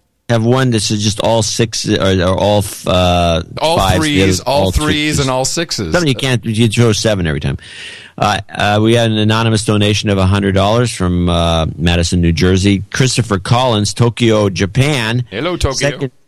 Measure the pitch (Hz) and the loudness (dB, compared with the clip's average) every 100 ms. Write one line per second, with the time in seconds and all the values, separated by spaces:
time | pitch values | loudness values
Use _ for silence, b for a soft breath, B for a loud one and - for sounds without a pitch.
0 | _ _ - 117 113 131 131 113 - 107 | _ _ -2 0 2 2 2 0 0 -2
1 | 107 101 107 113 - - 117 - 107 87 | -2 -2 0 0 0 -2 -2 -4 -2 0
2 | 95 95 90 92 98 104 - - - 90 | 0 0 0 0 2 2 0 -6 -2 2
3 | 90 87 85 82 - - 156 170 95 92 | 2 2 2 0 -4 -4 -2 0 2 2
4 | 151 143 95 - 123 139 95 151 151 151 | 0 2 2 0 0 0 0 0 0 0
5 | 151 147 131 127 131 170 170 - 165 175 | 0 0 0 -2 -2 -4 -6 -6 -2 0
6 | 156 120 135 117 113 107 117 117 117 104 | 0 0 0 -2 -2 0 2 2 2 2
7 | 110 101 82 71 71 - B B B B | 0 0 -2 -4 -4 -6 B B B B
8 | B - 104 98 - - 104 107 113 117 | B -4 -2 -2 -4 -4 0 2 4 4
9 | 113 107 107 113 113 110 - 107 104 101 | 2 2 2 2 2 0 0 2 2 0
10 | 107 98 95 101 98 95 98 117 120 - | 0 0 2 2 0 2 2 2 0 -2
11 | 90 87 87 85 85 82 80 - 85 87 | -2 0 0 0 0 0 -2 -2 0 0
12 | 82 90 85 82 92 92 98 98 - - | 0 0 0 2 2 2 2 0 -2 -2
13 | 131 - - 98 - 120 131 107 101 - | 0 0 -2 -2 0 0 2 0 -2 0
14 | 117 - 117 107 101 87 95 127 139 139 | 0 2 2 2 2 0 -2 0 0 0
15 | 110 123 123 101 165 175 143 131 147 - | -2 -4 -4 -6 -6 -2 -4 -2 -4 -4
16 | 131 - | -8 -10